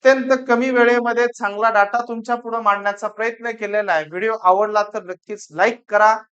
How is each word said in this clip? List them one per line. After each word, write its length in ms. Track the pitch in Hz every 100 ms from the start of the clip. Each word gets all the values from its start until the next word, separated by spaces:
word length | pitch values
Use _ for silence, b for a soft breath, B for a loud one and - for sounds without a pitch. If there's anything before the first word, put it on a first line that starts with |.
| 262
अत्यंत 260 | 262 254 262 254
कमी 220 | 233 262
वेळेमध्ये 580 | 254 240 240 240 233 240
चांगला 420 | 240 214 202 226
डेटा 320 | 214 202 240
तुमच्या 340 | 240 233 226 240
पुढे 220 | 240 226
मांडण्याचा 500 | 214 202 202 202 214
प्रयत्न 440 | 214 226 226 233
केलेला 420 | 220 208 208 202
आहे. 120 | 160 151
व्हिडिओ 260 | 175 220 220
आवडला 400 | 185 190 214 214
तर 200 | 208 208
नक्कीच 440 | 180 180 _ 208 -
लाईक 300 | 151 208 233 _
करा 260 | 208 214 220 -